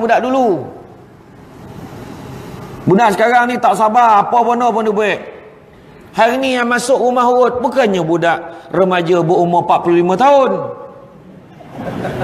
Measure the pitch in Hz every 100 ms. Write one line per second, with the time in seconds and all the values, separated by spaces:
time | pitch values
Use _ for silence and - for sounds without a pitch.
0 | 226 190 247 262 240 160 120 - - -
1 | - - - - - - - - - -
2 | - - - - - - - - - 190
3 | 226 190 226 240 240 240 247 196 220 214
4 | 233 208 - 240 226 240 240 220 220 196
5 | 208 160 - - - - - - - -
6 | - - 226 254 269 254 240 240 - 254
7 | 240 247 247 247 240 240 247 247 233 185
8 | 165 165 165 165 - - - 165 185 180
9 | 170 180 165 180 175 170 165 170 175 175
10 | 175 185 269 285 247 185 - - - -
11 | - - - - - - - - - -
12 | - -